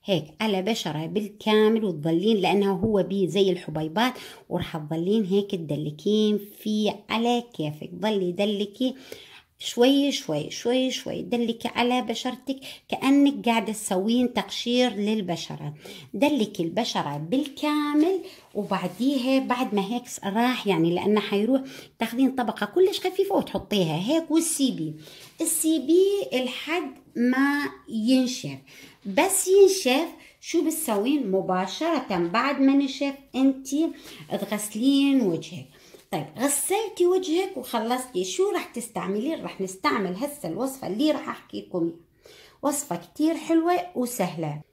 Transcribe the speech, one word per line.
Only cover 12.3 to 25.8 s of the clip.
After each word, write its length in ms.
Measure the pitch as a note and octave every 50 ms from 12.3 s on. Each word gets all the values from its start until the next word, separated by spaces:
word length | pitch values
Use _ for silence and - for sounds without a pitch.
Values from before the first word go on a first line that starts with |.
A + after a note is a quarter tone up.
| B3 - - - C4+ C4+ - - - - _ -
كأنك 600 | G#3 - - C4 C#4 C#4+ C#4 C#4 C#4 G#3 F#3 A#3+
قاعدة 240 | A3+ A3+ G3 G#3+
تسوين 600 | G#3+ - - - G3 F#3 F#3+ A3 A#3 B3 B3 A#3+
تقشير 600 | B3 G#3 F#3 - - - - A#3+ A#3+ B3 B3 B3
للبشرة. 840 | G3+ G3+ G#3 G#3 A3+ A3 F#3+ F3+ E3 D#3+ - - D3+ D3 D3+ D3 D3 - - - - - - - -
دلكي 480 | G3 C4+ D4 D4+ C4 G#3+ G#3 - -
البشرة 540 | E3 E3 E3+ G3+ A#3+ - - G3 D3+ C#3+ C#3+
بالكامل، 1040 | D3 D#3 E3 A3+ C4+ D4+ C#4+ - - D4 D4+ D4+ D4+ D4 D4 D4 D4+ D#4 F4+ F#4+ F4+ - - - - - - -
وبعديها 840 | G#3 G3+ E3 G3 F#3 F3+ F3 - - A#3+ C#4 C#4+ C4 A#3+ C4 C4+ C4+
بعد 360 | C4 G#3 B3 A#3 C4 G3+ G#3
ما 80 | G3+
هيك 260 | F#3+ F#3 A#3+ A#3+ A#3+ -
س-، 120 | - - -
راح 420 | G3 G3 A3+ A#3+ B3 B3+ - -
يعني 280 | G#3 F#3 D#3+ E3 E3+ E3+
لأنه 260 | F3 - G#3 G#3 G#3+
حيروح، 400 | G#3 - G#3 G3+ G#3+ A3+ C4 C4 C4 - - - - - _ _
تاخذين 320 | A3+ A3+ A#3 A#3+ C4+ B3
طبقة 360 | C4 C4 A#3+ G#3+ G#3+ - G#3
كلش 340 | G3+ - F4 F#4+ G#4 - -
خفيفة 340 | - F#4 F#4 - G4 G4 -
وتحطيها 640 | D4 - - - F#3+ - - G#3+ G3+ F3+ D#3+ D3+
هيك 340 | D#3+ F#3 A#3 D#4 E4 E4 -
وتسيبي. 640 | D4 E4 D#4+ - - - C#4 B3 F#3+ E3 D#3 D3+ D3+ - - - - - - - _ -
تسيبيه 1040 | E4 E4+ - - - D#4 D#4+ D4+